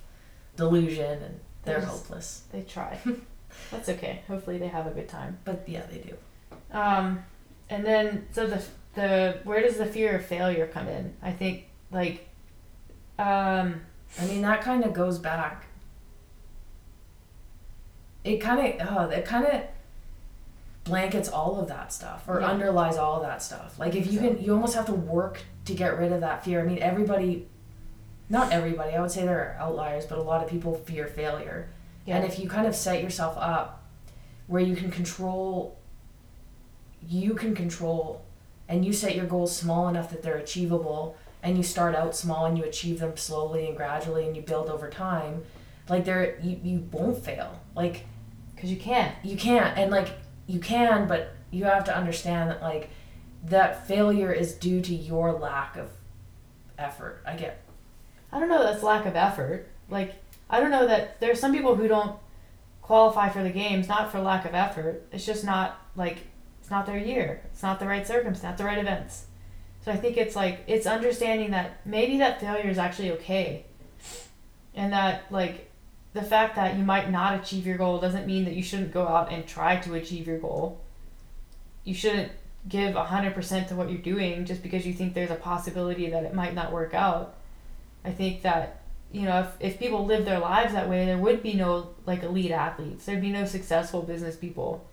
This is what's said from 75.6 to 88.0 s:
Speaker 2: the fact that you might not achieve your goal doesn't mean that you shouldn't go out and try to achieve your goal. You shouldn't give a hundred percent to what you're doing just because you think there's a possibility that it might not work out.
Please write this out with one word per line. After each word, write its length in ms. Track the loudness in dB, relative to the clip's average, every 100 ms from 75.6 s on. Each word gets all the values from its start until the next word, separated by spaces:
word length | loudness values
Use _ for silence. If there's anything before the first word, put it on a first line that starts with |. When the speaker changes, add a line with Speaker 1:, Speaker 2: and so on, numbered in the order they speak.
| -16 -20 -20 -20 -10 -6
Speaker 2:
the 80 |
fact 340 | 4 4 4 4
that 200 | 2 2
you 80 | 4
might 260 | 4 2
not 280 | 2 2 0
achieve 260 | -2 -4 -2
your 100 | 2
goal 220 | 2 2
doesn't 260 | 2 0 0
mean 180 | 0 0
that 80 | -2
you 80 |
shouldn't 300 | -4 -2 -2
go 140 | 0 4
out 240 | 4 2
and 140 | -4 -8
try 300 | 0 2 2
to 180 | 0 -6
achieve 320 | -4 -6 -4
your 120 | -4
goal. 420 | -2 -2 -4 -4 -14 -14 -16 -16 -16 -14 -14 -14 -16 -14 -8
You 100 | 0
shouldn't 380 | 2 2 -2 -8 -14 -14 -6
give 280 | 0 0 0
a 80 | 0
hundred 300 | 2 0 -2
percent 340 | -2 -2 -2
to 80 | -2
what 140 | -2
you're 100 | -2
doing 440 | -2 0 0 0 -4
just 180 | -4
because 240 | -2 -2 -2
you 80 | -2
think 180 | -2 0
there's 160 | -2
a 40 | -2
possibility 760 | -2 -4 -2 -2 -2 -2 -2
that 140 | -2 -2
it 100 | -2
might 200 | -2 -2
not 180 | -4
work 220 | -2 -2 2
out. 400 | 2 2 -4 -12 -16 -16 -14 -14 -16 -12